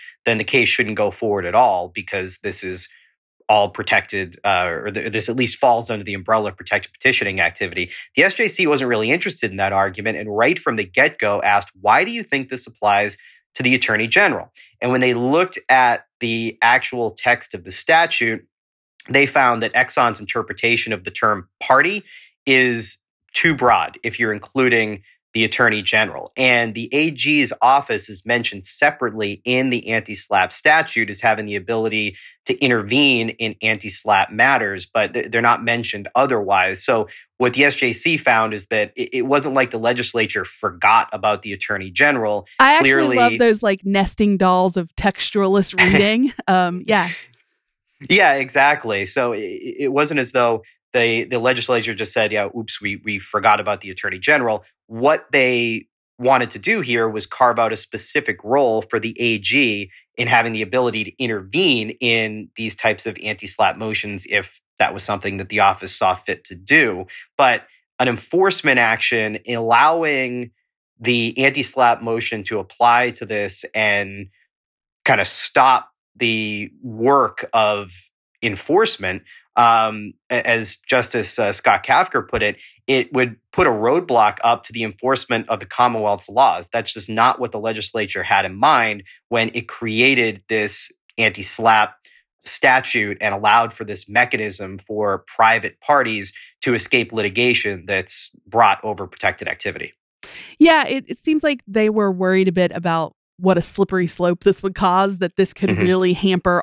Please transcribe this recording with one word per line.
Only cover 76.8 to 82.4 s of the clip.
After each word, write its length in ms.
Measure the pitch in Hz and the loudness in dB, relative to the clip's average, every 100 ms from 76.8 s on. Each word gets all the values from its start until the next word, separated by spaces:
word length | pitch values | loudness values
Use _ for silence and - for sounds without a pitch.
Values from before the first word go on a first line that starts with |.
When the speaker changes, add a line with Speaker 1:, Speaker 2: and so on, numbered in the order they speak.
Speaker 1:
work 640 | 127 110 120 139 117 - - | -14 -2 2 4 2 -2 -2
of 380 | 113 107 104 98 87 _ _ _ - | 2 2 0 -4 -16 _ _ _ -8
enforcement, 800 | 120 98 - 175 220 - 95 95 _ - _ - | -6 -6 0 2 2 -2 -6 -8 _ -20 _ 4
um, 560 | 117 117 110 107 104 - - | 6 6 2 -2 -12 -16 -6
a-, 160 | 123 - | -4 0
as 300 | 117 110 - - | -2 -2 -10 -2
Justice, 520 | 131 120 120 101 - | 0 0 -4 -6 -2
uh, 140 | 104 | -2
Scott 320 | 98 - 101 | 0 2 2
Kafker 420 | - 131 185 123 - | 2 2 2 -2 -4
put 140 | 117 | -2